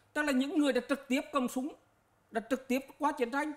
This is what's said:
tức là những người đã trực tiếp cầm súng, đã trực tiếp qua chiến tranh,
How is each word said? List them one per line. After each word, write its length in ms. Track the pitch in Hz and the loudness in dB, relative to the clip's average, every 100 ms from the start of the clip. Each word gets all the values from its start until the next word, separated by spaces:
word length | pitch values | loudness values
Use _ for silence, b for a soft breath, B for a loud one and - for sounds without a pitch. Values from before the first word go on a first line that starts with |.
| b | b
tức 80 | 302 | -2
là 100 | 294 | 2
những 280 | 254 277 302 | 2 2 4
người 140 | 285 | 4
đã 80 | 247 240 | 4 0
trực 180 | 247 - | -2 0
tiếp 140 | 262 - | 0 0
cầm 140 | 277 247 | 0 0
súng, 280 | 254 277 - _ _ _ _ _ | -2 -4 -8 _ _ _ _ _
đã 100 | 220 208 | -6 -4
trực 180 | 262 - | -4 0
tiếp 120 | 254 262 - | -2 -2 -2
qua 120 | 294 | -2
chiến 200 | 294 233 | 0 -2
tranh, 200 | 277 311 | -2 -4